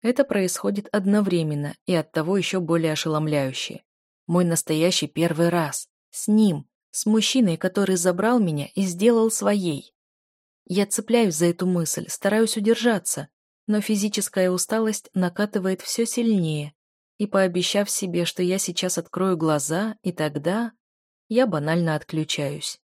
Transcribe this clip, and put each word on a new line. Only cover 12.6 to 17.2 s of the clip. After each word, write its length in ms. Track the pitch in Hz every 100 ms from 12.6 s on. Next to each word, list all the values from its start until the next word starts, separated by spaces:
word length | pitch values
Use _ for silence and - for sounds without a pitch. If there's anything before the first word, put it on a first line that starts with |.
| 202 226 233 214 - - 143 _ _ _ -
но 140 | 208
физическая 720 | 208 214 208 208 196 - 185
усталость 600 | 180 - 220 220 208 -
накатывает 720 | - 180 175 208 208 190 190
всё 220 | - - 226
сильнее, 680 | - 233 208 160 151 147 _ _ _ _
и, 80 | _